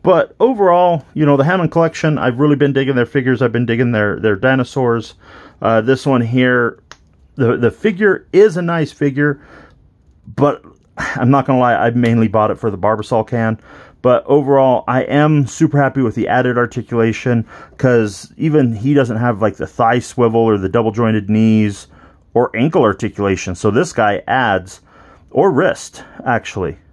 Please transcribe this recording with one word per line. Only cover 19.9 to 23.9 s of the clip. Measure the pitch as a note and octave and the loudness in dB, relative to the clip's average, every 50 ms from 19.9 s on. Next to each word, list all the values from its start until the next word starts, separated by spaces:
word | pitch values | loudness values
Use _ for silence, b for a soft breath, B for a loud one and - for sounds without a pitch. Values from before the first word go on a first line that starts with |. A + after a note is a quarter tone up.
| A#2+ B2 | 0 0
swivel | - - - B2+ A#2+ A2+ A2 A#2 | -4 -6 -2 0 0 2 2 2
or | A2+ A2+ G#2+ | 2 2 2
the | G#2 F#2+ - | 0 -2 -2
double | F#2 A#2+ A2+ A2 | -2 0 0 0
jointed | G2+ A2+ A#2+ A2 A2 G#2+ G2+ G2 | -2 -2 -2 0 0 -2 -2 -2
knees | G#2+ A2 A2 A2 A2 A2 G#2+ G#2 G2 - - b b b b b b b b _ _ | 0 2 2 2 2 2 0 -2 -4 -10 -18 b b b b b b b b _ _
or | A#2 B2 - - | -2 -2 0 -2
ankle | A2 B2 D#3+ - F#3 B2+ | -2 -2 0 2 2 2
articulation. | G#2+ F#2+ - - G2+ - - G2+ G2 F#2+ F2+ - G2 F2+ | 2 0 0 -6 -8 -4 -4 -2 -2 -2 -2 -4 -10 -10
So | - - G#2+ | -2 -2 0
this | G2+ B2+ F3 E3+ | 0 0 -2 -2